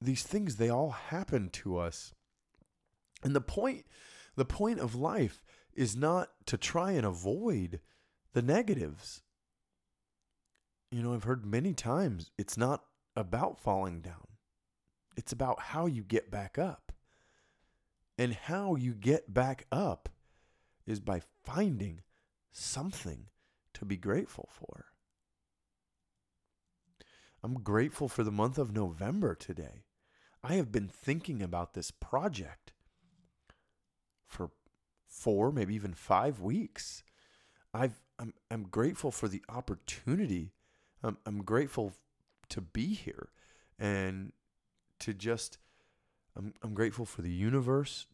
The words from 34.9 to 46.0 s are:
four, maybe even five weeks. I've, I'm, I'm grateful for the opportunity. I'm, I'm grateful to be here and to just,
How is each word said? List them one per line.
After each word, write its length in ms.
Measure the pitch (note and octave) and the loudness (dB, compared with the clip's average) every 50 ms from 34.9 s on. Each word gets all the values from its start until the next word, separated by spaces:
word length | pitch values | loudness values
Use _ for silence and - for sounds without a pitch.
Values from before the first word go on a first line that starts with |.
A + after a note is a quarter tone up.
| _ _ _ _ | _ _ _ _
four, 440 | - - - A#2+ G#2 G2 G#2+ C3+ | -12 -4 2 2 4 6 6 4
maybe 240 | D3 C3+ G#2 F#2 G#2+ | 4 2 0 0 0
even 180 | A2 G2+ G2 E2+ | -2 -2 -4 -8
five 480 | - - - G2 F#2+ A#2 D3 C3+ G#2 | -6 2 4 4 6 6 4 0 0
weeks. 600 | F2+ G2+ C3 G#3+ A3+ - - - - - - - - _ _ _ _ _ _ _ _ _ _ _ _ _ - | -2 0 0 0 -2 -4 -6 -10 -12 -12 -12 -14 -16 _ _ _ _ _ _ _ _ _ _ _ _ _ -2
I've, 280 | A2 B2+ C3 A2 - _ _ _ - | 0 2 0 0 -2 _ _ _ -10
I'm, 160 | A#2 A2+ - _ _ - | -10 -10 -10 _ _ -6
I'm 120 | A2+ A2+ G2+ | -6 -6 -4
grateful 480 | F#2 - G#2+ A#2+ D#3 F#3+ - - C#3 | -2 2 4 4 4 2 0 -2 -2
for 160 | - - - G#2 | -2 0 -2 -2
the 160 | F#2 G2 - - | -2 -4 -8 -8
opportunity. 1040 | A#2 B2 - - G2+ - - - - - - A#2 C#3 F#3+ G#3+ C3+ F#2+ F2 E2 F#2+ - _ _ _ _ _ _ _ _ - - | -10 -8 -4 -4 -6 -6 -6 -10 -10 -6 -2 0 2 2 2 2 0 -2 -2 -6 -10 _ _ _ _ _ _ _ _ -4 -4
I'm, 140 | A2+ G2+ - - | -4 -4 -4 -6
I'm 180 | A2 G#2 G#2 G2 | -6 -4 -4 -2
grateful 500 | F#2+ A2 B2 D3 C#3 - C3 G#2+ G2 F#2+ - _ _ _ _ _ _ _ _ _ - | 2 2 2 2 2 0 -2 -2 -4 -4 -10 _ _ _ _ _ _ _ _ _ -10
to 120 | - - | -10 -10
be 320 | F#2 E2 - G#2+ A#2 F#3+ G#3+ | -8 -6 -4 -2 0 0 -2
here 360 | G3+ - - - - - - _ _ _ _ _ _ _ _ _ - | -4 -6 -10 -10 -10 -14 -16 _ _ _ _ _ _ _ _ _ -4
and 560 | G#2+ G2+ G2+ G2 F#2+ F#2+ F#2+ F#2+ F#2+ - - _ _ _ _ _ _ _ _ _ _ _ _ - | -2 0 0 0 0 -2 -2 -4 -8 -10 -12 _ _ _ _ _ _ _ _ _ _ _ _ -10
to 140 | - - G#2 | -6 -6 -4
just, 440 | F#2+ G2 A2+ A#2 A2 - - - - _ _ _ _ _ _ _ _ | -2 0 0 0 0 -2 -8 -12 -16 _ _ _ _ _ _ _ _